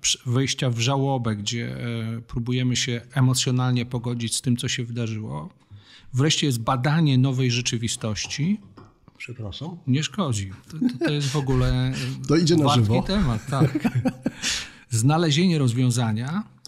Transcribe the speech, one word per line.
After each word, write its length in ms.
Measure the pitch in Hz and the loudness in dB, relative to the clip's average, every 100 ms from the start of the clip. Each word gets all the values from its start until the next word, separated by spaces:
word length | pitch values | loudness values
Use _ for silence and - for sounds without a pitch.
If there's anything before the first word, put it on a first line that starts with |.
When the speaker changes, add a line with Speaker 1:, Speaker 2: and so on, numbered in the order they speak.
Speaker 1:
przy-, 180 | - - 127 | -4 -4 0
wejścia 440 | 123 135 - 131 | 0 0 0 -2
w 100 | 117 | 0
żałobę, 560 | 117 139 135 131 113 104 | 0 2 2 0 0 -2
gdzie, 420 | 101 120 120 131 120 117 113 113 | -4 -6 -6 -6 -6 -6 -6 -8
e, 40 | |
próbujemy 540 | 113 127 117 127 127 120 | -8 -6 -2 0 2 0
się 260 | - 120 117 | 0 -4 -4
emocjonalnie 720 | 139 127 127 - 127 127 123 120 | 2 4 4 2 0 2 0 -2
pogodzić 500 | 123 120 120 113 - | -4 -4 -4 -4 -2
z 60 | |
tym, 160 | 131 120 | 0 0
co 100 | 127 | 0
się 160 | - | -4
wydarzyło. 680 | 120 120 113 110 110 147 165 _ _ - - - - | -6 -6 -4 -6 -8 -10 -12 _ _ -20 -20 -20 -6
Wreszcie 340 | 127 151 - 147 | 0 2 2 0
jest 140 | 120 | 0
badanie 560 | 113 127 147 156 151 127 | 0 0 2 4 4 4
nowej 340 | 131 127 127 | 4 2 0
rzeczywistości. 1080 | 117 123 113 113 - 113 104 - - 160 208 - - - _ - - | 0 -2 -2 -4 -4 -6 -6 -6 -2 -2 -2 -4 -20 -20 _ -20 -20
Speaker 2:
Przepraszam. 600 | - 117 104 - 156 175 - | -16 -12 -10 -10 -12 -8 0
Speaker 1:
Nie 160 | 131 | 0
szkodzi. 480 | 156 - 160 107 95 95 - | 0 -2 -2 -2 -6 -12 -14
To, 60 | 156 240 - | -2 -2 0
to, 60 | 330 | -2
to 60 | |
jest 160 | 147 139 | 0 0
w 60 | 147 | -2
ogóle 580 | 135 127 127 127 131 131 | 0 2 2 2 0 -2
Speaker 2:
<laughs> 300 | 127 131 131 | -6 -6 2
To 80 | 151 | 4
idzie 200 | 170 170 | 4 4
na 80 | |
Speaker 1:
wartki 220 | 143 139 104 | 6 4 4
Speaker 2:
żywo. 160 | 123 | 2
Speaker 1:
temat, 460 | - 196 156 110 - | 2 0 2 0 -2
tak. 320 | 139 143 302 | 2 2 2
Speaker 2:
<laughs> 1080 | 233 123 254 - - - - - - - - | 0 0 -2 -4 -8 -6 -6 -6 -8 -16 -6
Speaker 1:
Znalezienie 680 | 117 127 156 170 143 185 160 | 0 2 4 2 4 4 4
rozwiązania, 840 | 131 120 127 117 113 107 131 180 - _ | 2 2 2 2 0 -2 -4 -6 -8 _